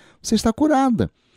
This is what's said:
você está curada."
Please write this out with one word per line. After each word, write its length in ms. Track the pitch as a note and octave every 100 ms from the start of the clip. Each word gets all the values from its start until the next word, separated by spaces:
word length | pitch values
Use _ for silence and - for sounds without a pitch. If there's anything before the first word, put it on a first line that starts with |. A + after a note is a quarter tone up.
| - _
você 140 | -
está 180 | A3 A3+
curada." 600 | - D4+ C4+ C4+ G3+ F2+ - _